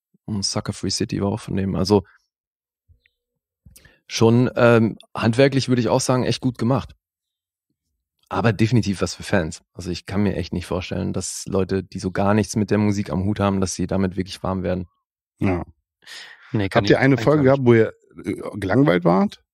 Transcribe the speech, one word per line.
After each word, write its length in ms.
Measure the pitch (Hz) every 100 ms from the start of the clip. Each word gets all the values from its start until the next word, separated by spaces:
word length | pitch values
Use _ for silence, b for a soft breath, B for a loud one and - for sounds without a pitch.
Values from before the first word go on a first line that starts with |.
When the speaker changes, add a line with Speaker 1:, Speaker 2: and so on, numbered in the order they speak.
| _ _
Speaker 1:
Und 200 | - 107
Sucker 280 | 98 107 -
Free 180 | - 95
City 300 | - - 98
war 80 | 101
auch 80 | 95
von 160 | - 92
dem. 180 | 95
Also 300 | 90 92 104 - b _ _ _ _ _ _ _ _ _ _ _ _ _ _ - - b b b
schon, 420 | - 113 120 123 -
ähm, 400 | 120 117 113 - _
handwerklich 540 | - 104 117 139 135 123
würde 120 | 123
ich 60 | 110
auch 120 | 127
sagen, 220 | - 127
echt 180 | 90 120
gut 160 | 131 120
gemacht. 380 | 117 131 - _ _ _ _ _ _ _ _ _ _ _ _ _ -
Aber 240 | 92 107
definitiv 480 | 95 110 120 101 95
was 120 | 92 -
für 80 |
Fans. 380 | - 101 80 - _
Also 160 | - 90
ich 160 | 90 -
kann 160 | 95
mir 140 | 104 -
echt 160 | 87
nicht 100 | 87 85
vorstellen, 460 | 85 92 92 95
dass 320 | 95 - - -
Leute, 360 | 98 92 95
die 160 | - 95
so 120 | 95
gar 200 | 90 98
nichts 240 | 107 101 113
mit 140 | 104
der 80 | 104
Musik 320 | 104 101 101
am 140 | 90
Hut 160 | 95 104
haben, 200 | 101 98
dass 140 | 95
sie 120 | - 92
damit 300 | 95 95 92
wirklich 260 | 90 -
warm 200 | - 95
werden. 240 | 92 90 92 _ _ _ _ -
Speaker 2:
Ja. 260 | 101 87 76 _ _ _ - B B B B
Speaker 3:
Nee, 160 | 113 95
kann 140 | -
Speaker 2:
Habt 80 | 98
ihr 60 | 104
Speaker 3:
ich 40 |
Speaker 2:
eine 140 | 131
Speaker 3:
eigentlich 100 | 127
Speaker 2:
Folge 180 | 143 151
Speaker 3:
nicht. 40 | 131
Speaker 2:
gehabt, 180 | 139 123
wo 80 |
ihr, 180 | 117 104 - _ -
äh, 340 | 80 - - 107
gelangweilt 460 | 101 110 147 180
wart? 380 | 175 180 - - _